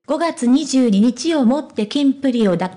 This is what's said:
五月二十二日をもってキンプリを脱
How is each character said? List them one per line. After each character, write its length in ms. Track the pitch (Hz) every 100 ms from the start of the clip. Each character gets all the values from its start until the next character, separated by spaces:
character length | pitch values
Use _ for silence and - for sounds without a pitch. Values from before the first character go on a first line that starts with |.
| -
五 120 | 311
月 280 | 330 320 240
二 200 | 269 302
十 220 | 262 247
二 120 | 196
日 340 | 233 247 330
を 100 | 320
も 160 | 233 285
っ 60 | 302
て 200 | - 208
キ 160 | 285
ン 80 | 277
プ 180 | 269 277
リ 160 | 240 208
を 100 | 170
脱 120 | 180